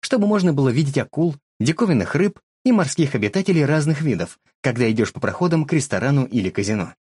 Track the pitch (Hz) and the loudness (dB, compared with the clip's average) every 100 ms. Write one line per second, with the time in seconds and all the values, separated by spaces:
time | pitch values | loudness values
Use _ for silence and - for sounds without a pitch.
0 | - 254 202 208 180 143 135 120 147 135 | -2 0 2 2 2 2 2 2 0 -2
1 | 113 - 170 143 _ _ - 165 226 139 | -4 -2 -4 -4 _ _ -2 0 2 0
2 | - 147 202 - _ _ 254 226 151 - | 0 0 -2 -2 _ _ 0 2 2 0
3 | 147 - 208 190 196 170 139 156 147 147 | 0 0 -2 -2 0 2 2 2 0 0
4 | 156 101 - - _ _ 135 117 117 110 | 0 -2 -4 -10 _ _ -4 0 0 2
5 | 107 - 107 - 175 160 147 160 143 92 | 0 -2 -6 -2 0 0 0 -2 0 -2
6 | 120 143 127 123 92 - 98 107 87 - | 0 0 0 -2 -2 -2 -2 -2 -4 -10